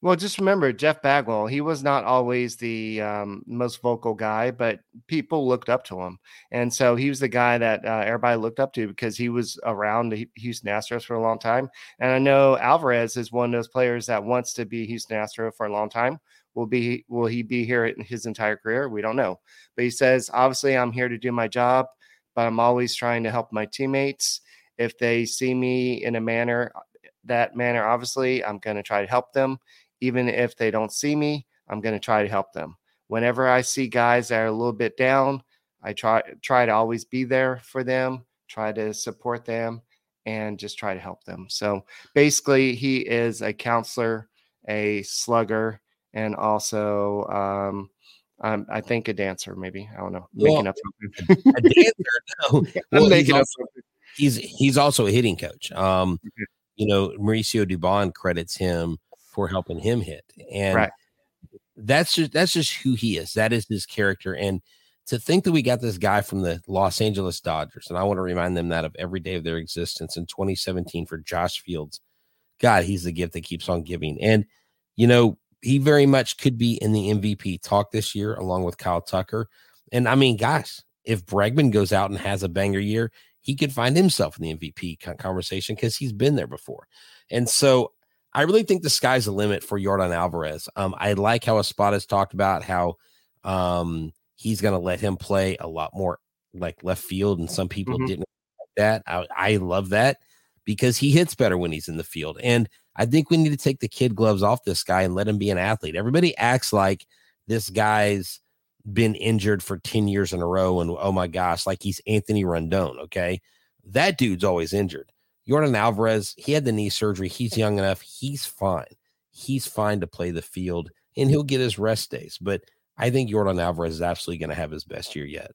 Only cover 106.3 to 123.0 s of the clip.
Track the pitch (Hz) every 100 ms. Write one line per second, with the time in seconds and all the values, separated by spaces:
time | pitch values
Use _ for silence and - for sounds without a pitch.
106.3 | - 117 127 - 107 95 98 - _ _
107.3 | _ - 113 101 95 107 107 104 101 90
108.3 | - _ _ _ _ 107 104 113 107 110
109.3 | 110 98 101 - 95 - 113 104 98 95
110.3 | 90 85 92 92 90 85 85 95 95 90
111.3 | 87 90 85 - 95 101 92 - 107 -
112.3 | 107 92 85 80 95 85 64 78 - 87
113.3 | 92 _ _ _ _ - 104 180 175 123
114.3 | 92 98 90 82 98 95 76 67 _ _
115.3 | _ - 139 151 117 110 104 113 110 98
116.3 | - - 147 135 110 104 - 107 92 95
117.3 | - 120 113 110 104 98 95 - - 135
118.3 | 143 - - 98 87 64 - _ _ _
119.3 | - - 135 - - 104 104 87 - 87
120.3 | 82 - - 90 85 85 _ _ - 135
121.3 | 147 147 135 127 107 107 110 - - -
122.3 | - 92 98 _ _ _ -